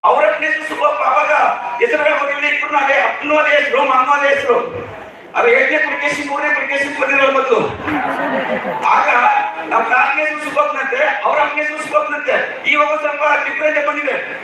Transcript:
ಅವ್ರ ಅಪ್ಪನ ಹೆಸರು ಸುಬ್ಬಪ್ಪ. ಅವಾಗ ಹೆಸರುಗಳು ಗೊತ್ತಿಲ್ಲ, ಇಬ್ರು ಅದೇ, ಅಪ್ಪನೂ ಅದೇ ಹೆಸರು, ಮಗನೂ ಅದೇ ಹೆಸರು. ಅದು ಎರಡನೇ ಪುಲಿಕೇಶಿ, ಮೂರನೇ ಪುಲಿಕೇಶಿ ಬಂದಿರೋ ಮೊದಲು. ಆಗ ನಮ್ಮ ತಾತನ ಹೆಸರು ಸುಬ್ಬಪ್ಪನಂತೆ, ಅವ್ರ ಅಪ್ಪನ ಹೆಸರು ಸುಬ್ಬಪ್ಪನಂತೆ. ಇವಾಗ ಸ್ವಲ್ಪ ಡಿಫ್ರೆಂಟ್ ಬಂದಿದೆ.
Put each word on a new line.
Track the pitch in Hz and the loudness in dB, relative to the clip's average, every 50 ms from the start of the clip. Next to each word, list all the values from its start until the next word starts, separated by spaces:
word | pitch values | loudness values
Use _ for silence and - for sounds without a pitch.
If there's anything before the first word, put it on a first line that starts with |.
| - 202 | 4 4
ಅವ್ರ | 240 285 302 302 | 4 6 4 2
ಅಪ್ಪನ | 302 294 294 311 | 2 0 -2 -2
ಹೆಸರು | 302 311 302 302 | -2 -2 -4 -6
ಸುಬ್ಬಪ್ಪ. | - - 294 294 - - - - | -6 0 0 0 2 2 0 2
ಅವಾಗ | - - 202 - - 269 - - - - - - - - 233 | 2 2 2 2 2 2 2 2 0 -2 -6 -8 -2 0 0
ಹೆಸರುಗಳು | 240 294 302 302 302 302 277 277 | 2 2 2 2 2 0 0 -2
ಗೊತ್ತಿಲ್ಲ, | 285 277 285 294 294 294 | -2 -2 -2 -2 -2 -2
ಇಬ್ರು | 285 - 294 294 285 277 | -2 -4 0 0 0 2
ಅದೇ, | 277 277 269 254 226 | 2 2 2 2 0
ಅಪ್ಪನೂ | - - 285 294 302 302 302 | -2 -4 -2 0 2 2 4
ಅದೇ | 302 294 294 | 4 2 2
ಹೆಸರು, | 277 277 226 262 277 269 247 | 2 2 0 0 2 2 2
ಮಗನೂ | 254 262 285 285 285 | 2 4 2 2 2
ಅದೇ | 277 277 277 | 2 2 2
ಹೆಸರು. | 269 247 233 233 - - - - - - - - - - - - - - - - | 0 2 0 0 0 0 -4 -8 -10 -10 -10 -12 -14 -16 -16 -18 -18 -20 -8 -4
ಅದು | 240 240 240 233 | 0 2 4 4
ಎರಡನೇ | 262 262 294 311 302 285 | 4 4 2 2 0 0
ಪುಲಿಕೇಶಿ, | 285 269 277 285 294 285 294 294 277 | -2 -4 -4 -2 -2 -2 -2 -4 -4
ಮೂರನೇ | 277 285 294 294 - | -4 -4 -2 0 -2
ಪುಲಿಕೇಶಿ | - - - 277 277 285 294 285 - | -2 -2 -2 -2 -2 -2 -4 -2 -4
ಬಂದಿರೋ | 262 - 277 277 269 269 269 | -2 0 2 4 4 4 4
ಮೊದಲು. | 269 254 - 233 214 - - - - - 302 302 285 - - - - 277 - - - - - - 196 - - - - - - - | 2 2 2 2 2 2 -2 -4 -6 -6 -4 -4 -2 -2 -2 -4 -4 -4 -2 -2 -4 -2 -2 -4 -4 -4 -6 -6 -2 0 2 2
ಆಗ | - - - - - - - - - - - - - 320 - | 2 4 4 2 4 4 4 4 2 0 -2 -6 -8 -6 -2
ನಮ್ಮ | - 170 170 - 185 | 0 0 0 2 2
ತಾತನ | 190 - - - - 302 | 2 2 2 2 0 -2
ಹೆಸರು | 302 302 302 302 | -2 -4 -4 -6
ಸುಬ್ಬಪ್ಪನಂತೆ, | 294 - 285 302 294 - 269 262 254 240 262 294 294 277 - - | -4 0 0 0 0 0 -4 -4 -4 0 0 0 0 0 0 0
ಅವ್ರ | - 269 302 294 | 0 2 2 0
ಅಪ್ಪನ | 294 294 302 302 | 0 0 -4 -4
ಹೆಸರು | 294 302 302 311 | -4 -4 -6 -8
ಸುಬ್ಬಪ್ಪನಂತೆ. | 302 - 302 294 294 294 285 - 262 233 - - - - - - - 294 | 0 0 0 0 0 -4 -4 -2 0 0 0 -2 -4 -8 -6 -2 0 2
ಇವಾಗ | 294 294 294 302 302 302 | 2 2 2 0 -2 -2
ಸ್ವಲ್ಪ | 294 285 285 294 294 294 277 - | -4 -2 0 0 2 2 2 0
ಡಿಫ್ರೆಂಟ್ | 277 294 302 311 302 302 294 285 294 | -2 -4 -2 0 0 0 0 0 0
ಬಂದಿದೆ. | 302 302 285 269 233 - - - - - | -2 -2 -2 -4 -4 -4 -6 -8 -10 -12